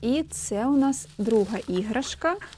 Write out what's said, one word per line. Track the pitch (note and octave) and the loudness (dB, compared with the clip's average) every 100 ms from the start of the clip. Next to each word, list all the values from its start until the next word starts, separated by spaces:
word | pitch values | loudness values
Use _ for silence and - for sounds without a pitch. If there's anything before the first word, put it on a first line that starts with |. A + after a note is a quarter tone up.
і | A3+ C#4+ | 0 0
це | D#4 - - G3+ B3+ | -2 -8 -4 -2 2
у | C#4+ | 4
нас | C4+ C4+ - - | 4 0 -8 -6
друга | G#3 A3 G3 A3 | 2 4 4 -2
іграшка. | - F3+ G#3+ A#3+ C4 - E4 G4 - | -2 -2 0 -2 -4 -2 -2 -2 -8